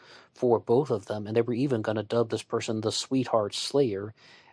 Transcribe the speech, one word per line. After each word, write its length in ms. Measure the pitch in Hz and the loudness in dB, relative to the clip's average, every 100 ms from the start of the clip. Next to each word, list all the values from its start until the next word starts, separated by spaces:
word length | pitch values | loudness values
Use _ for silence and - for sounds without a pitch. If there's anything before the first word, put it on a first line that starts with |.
| - - - | -18 -20 -18
for 260 | - 127 107 | -2 2 4
both 320 | - 120 143 | 4 2 2
of 160 | 107 - | -2 -4
them, 200 | 107 104 | -6 -2
and 100 | 113 | 0
they 60 | |
were 100 | 117 | 0
even 300 | 117 143 120 | 0 0 0
gonna 220 | 110 110 | 0 -2
dub 260 | 104 117 113 | 0 0 0
this 140 | 110 | -2
person 360 | - 113 110 110 | -4 -4 -2 -2
the 120 | 107 | -2
Sweetheart 640 | - - 131 123 113 101 | -2 -2 -2 2 0 0
Slayer, 600 | - - 143 127 95 107 - - - - | -4 -2 2 2 0 -8 -14 -20 -20 -10